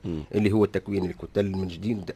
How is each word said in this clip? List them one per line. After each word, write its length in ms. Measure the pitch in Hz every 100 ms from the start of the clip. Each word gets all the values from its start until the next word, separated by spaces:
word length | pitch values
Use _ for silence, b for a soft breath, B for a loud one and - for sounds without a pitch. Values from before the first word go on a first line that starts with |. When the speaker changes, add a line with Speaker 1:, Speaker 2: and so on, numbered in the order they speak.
Speaker 1:
مم. 180 | - 80 76
Speaker 2:
اللي 180 | - 107
هو 120 | 107
تكوين 400 | 101 95 - 101
الكتل 460 | 90 85 85 101 101
من 180 | 95 92
جديد، 420 | 85 101 110 90